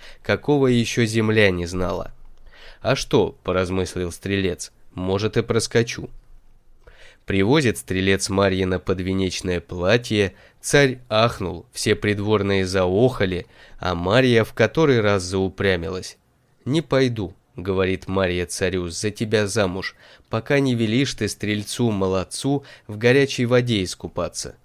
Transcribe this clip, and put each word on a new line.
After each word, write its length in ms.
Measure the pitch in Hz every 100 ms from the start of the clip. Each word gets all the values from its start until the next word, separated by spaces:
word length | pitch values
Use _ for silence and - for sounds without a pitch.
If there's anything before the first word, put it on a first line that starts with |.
| - -
какого 440 | - 101 - 147 131
еще 360 | 120 113 -
земля 460 | 113 113 110 110 101
не 160 | 90 85
знала. 480 | 90 90 90 - - - - - - - -
"А 140 | 110 135
что, — 400 | - 135 90 -
поразмыслил 680 | - 90 90 95 90 90 87
стрелец, — 580 | - 98 98 92 - - _ -
может, 420 | - 92 98 107 120
и 60 |
проскочу". 680 | - 113 - 120 117 - 82 - - - - - _ - - - - - -
Привозит 520 | 98 98 151 127 98
стрелец 520 | - 95 95 95 -
Марьино 500 | 98 98 92 92 90
подвенечное 800 | - 95 92 95 92 - 92 87
платье, 760 | - 90 90 120 123 107 95 - - _
царь 380 | - 147 139 123 -
ахнул, 580 | 110 120 - 90 85 -
все 220 | - 113
придворные 720 | 104 107 104 101 107 98 98 92
заохали, 800 | 95 90 95 127 123 98 87 - - - -
а 160 | 90
Марья 500 | 87 90 117 131 113
в 100 | 107
который 460 | - 110 - 156 123
раз 220 | 104 101
заупрямилась. 960 | 90 95 95 - 98 90 82 92 - - _ _ _ _ 117
"Не 160 | 156
пойду, — 540 | - 135 131 110 90 - _ -
говорит 520 | 90 95 95 92 -
Марья 400 | 95 92 90 87
царю, — 400 | - 95 92 87
за 220 | 82 107
тебя 340 | - 107 110 104
замуж, 500 | 110 98 92 - - - - _
пока 320 | 113 - 143
не 140 | 135
велишь 400 | 117 113 117 135
ты 140 | - 104
стрельцу-молодцу 1400 | - 104 107 101 - 120 101 95 95 87 - 135 143 - - -
в 100 | 107
горячей 480 | 120 131 139 - 117
воде 380 | 123 123 107
искупаться". 720 | 90 - 87 - 85 - 65 -